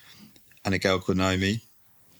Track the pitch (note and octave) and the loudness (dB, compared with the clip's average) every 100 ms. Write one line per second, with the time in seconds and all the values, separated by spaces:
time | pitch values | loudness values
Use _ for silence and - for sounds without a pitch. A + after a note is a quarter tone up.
0 | - - - - - - - F#2 G2 F#2 | -20 -20 -20 -20 -20 -10 -4 0 0 0
1 | - F#2 F#2+ F#2 G2 A2+ - _ _ _ | 0 0 2 2 0 -2 -6 _ _ _
2 | - | -20